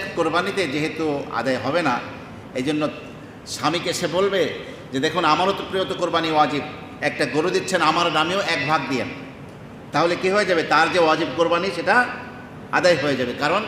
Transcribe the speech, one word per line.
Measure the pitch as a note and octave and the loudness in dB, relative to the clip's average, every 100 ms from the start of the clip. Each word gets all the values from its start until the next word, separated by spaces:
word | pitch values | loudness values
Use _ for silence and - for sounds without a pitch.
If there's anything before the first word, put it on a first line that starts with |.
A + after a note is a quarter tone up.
| - - | -4 -2
কোরবানিতে | D#3+ E3+ F#3+ G3 E3 | 2 2 0 -2 -2
যেহেতু | D3 D#3 - D#3+ C#3+ - A#2+ | -2 -2 -2 -2 -2 -4 -2
আদায় | C3 B2+ | 0 0
হবে | A#2+ E3 | 0 0
না, | D#3 B2 - - - - - B2+ | 2 0 -4 -12 -14 -16 -8 -4
এই | |
জন্য | C3 D3+ D3+ - - - - - - | -2 0 -2 -4 -14 -16 -16 -16 -12
স্বামীকে | - D3 E3 F3+ | -2 -2 0 -2
সে | D3+ E3+ | -2 0
বলবে | F3 G3 F#3+ C3+ - - - - | 2 2 2 0 -2 -10 -14 -8
যে, | C3 | -2
"দেখুন, | D3+ F3 D#3+ | -2 2 2
আমারও | E3+ F#3+ | 4 2
তো | G3 - | 0 -4
প্রিয় | F#3+ E3+ | -2 -2
তো | |
কোরবানি | E3 F3 E3 D#3+ | -2 0 0 2
ওয়াজিব, | D#3 D3 C#3 - - - - | 4 4 2 -4 -10 -14 -4
একটা | C#3+ C3+ C#3+ | -4 0 0
গরু | C#3 F3 | 2 0
দিচ্ছেন, | F#3 F3+ F3+ | 0 0 2
আমার | D#3 E3 E3+ | 4 4 2
নামেও | D#3 D#3+ G3 | 2 2 0
এক | E3+ D#3+ C#3 | 0 0 2
ভাগ | D#3 C3 | 0 0
দিয়েন।" | B2+ F#2 - - - - - - - - | -2 -4 -8 -14 -14 -16 -16 -16 -16 -4
তাহলে | C#3+ E3+ F3 | 0 2 2
কি | F#3 | 2
হয়ে | G#3 F#3+ | 2 2
যাবে? | E3+ | 2
তার | B2+ D3+ E3 | 4 4 4
যে | F3 | 4
ওয়াজিব | D#3+ D#3 D#3 C#3 | 4 4 0 2
কোরবানি, | E3 E3+ F#3+ F3 | 2 2 0 -2
সেটা | E3 A#3 B3 - - - - - - | 2 4 2 -4 -12 -14 -16 -16 -2
আদায় | D3+ F3 D#3+ | 2 4 4
হয়ে | D3 B2+ | 2 0
যাবে। | B2 A#2 | -2 0
কারণ | D3 F#3+ | 0 0